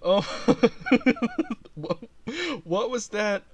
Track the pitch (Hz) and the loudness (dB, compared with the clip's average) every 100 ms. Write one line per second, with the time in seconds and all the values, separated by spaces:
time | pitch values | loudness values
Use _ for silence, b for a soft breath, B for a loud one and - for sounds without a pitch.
0 | 175 196 - - - - 240 - - - | 4 2 2 -4 2 4 4 2 2 4
1 | - - 233 719 - 226 - - 151 170 | 4 2 -2 -4 -6 -6 -12 -12 -8 -8
2 | 226 - - 294 349 262 160 175 226 254 | -8 -16 -10 -6 -6 -6 -4 -2 -2 -4
3 | - 208 208 202 - | -6 -4 -2 -2 -6